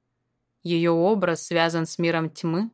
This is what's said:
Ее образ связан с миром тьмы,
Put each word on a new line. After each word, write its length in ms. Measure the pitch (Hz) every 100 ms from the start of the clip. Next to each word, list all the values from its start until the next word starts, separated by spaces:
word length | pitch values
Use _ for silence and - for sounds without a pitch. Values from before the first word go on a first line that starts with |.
| _ _ _ _ _ _
Ее 320 | 170 170 170
образ 520 | 165 180 214 175 165 -
связан 400 | 170 165 165 160
с 120 | -
миром 300 | 170 165 160
тьмы, 420 | - 170 165 226